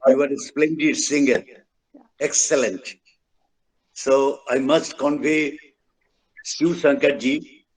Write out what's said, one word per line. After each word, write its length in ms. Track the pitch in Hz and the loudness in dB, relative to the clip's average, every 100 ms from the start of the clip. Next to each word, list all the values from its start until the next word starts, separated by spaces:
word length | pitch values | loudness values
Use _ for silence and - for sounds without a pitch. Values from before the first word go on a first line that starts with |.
| - | 4
You 140 | 131 | 4
are 60 | 143 | 4
a 100 | 135 | -2
splendid 600 | - - 156 156 151 139 | -8 -2 0 0 -2 -2
singer. 480 | - 147 139 113 - - _ _ _ - _ _ | -2 0 2 2 0 -20 _ _ _ -20 _ _
Excellent. 800 | 151 - - 139 123 95 - - _ _ _ _ _ _ _ _ _ | -6 -2 -2 0 0 -4 -12 -20 _ _ _ _ _ _ _ _ _
So 480 | - - 135 139 139 - | -14 2 2 4 -2 -4
I 100 | 127 | -4
must 400 | 135 156 156 - | 2 0 0 -4
convey 600 | 139 147 135 156 151 147 - _ _ _ _ _ _ _ | -2 -2 0 0 -2 -6 -16 _ _ _ _ _ _ _
Shiv 340 | - - 156 170 | -14 -2 -2 0
Shankar 320 | 147 139 - | 2 2 2
ji. 520 | 139 123 147 - - _ | 0 -2 -4 -6 -20 _